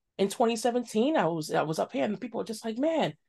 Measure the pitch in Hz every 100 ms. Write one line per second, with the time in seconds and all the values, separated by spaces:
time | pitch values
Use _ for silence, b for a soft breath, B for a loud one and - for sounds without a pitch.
0 | _ - 196 - 226 226 247 240 233 220
1 | 262 320 170 165 - 165 151 165 190 269
2 | 240 196 240 - 190 220 233 220 302 320
3 | 175 -